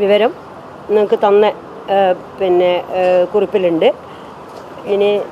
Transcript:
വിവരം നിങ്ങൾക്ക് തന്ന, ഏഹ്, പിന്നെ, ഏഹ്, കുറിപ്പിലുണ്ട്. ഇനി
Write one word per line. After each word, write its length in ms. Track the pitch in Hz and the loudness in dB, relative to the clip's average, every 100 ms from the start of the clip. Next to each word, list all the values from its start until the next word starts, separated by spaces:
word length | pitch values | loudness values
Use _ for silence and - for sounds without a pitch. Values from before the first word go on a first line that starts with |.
വിവരം 320 | 202 208 233 - - - - - - | 2 4 2 -2 -16 -20 -20 -14 -2
നിങ്ങൾക്ക് 280 | 208 202 226 | 0 2 2
തന്ന, 220 | 208 202 214 - - - - | 4 4 4 0 -10 -14 -2
ഏഹ്, 200 | 196 190 185 - - | 2 2 0 -6 -4
പിന്നെ, 300 | 190 180 180 175 - 185 | 0 2 2 0 -2 -2
ഏഹ്, 240 | 180 180 175 | 2 2 2
കുറിപ്പിലുണ്ട്. 560 | 208 190 208 175 160 226 - - - - - - - - - 196 | 0 0 0 0 2 2 0 -6 -18 -18 -18 -18 -18 -18 -12 -4
ഇനി 160 | 202 202 202 - | 0 2 0 -4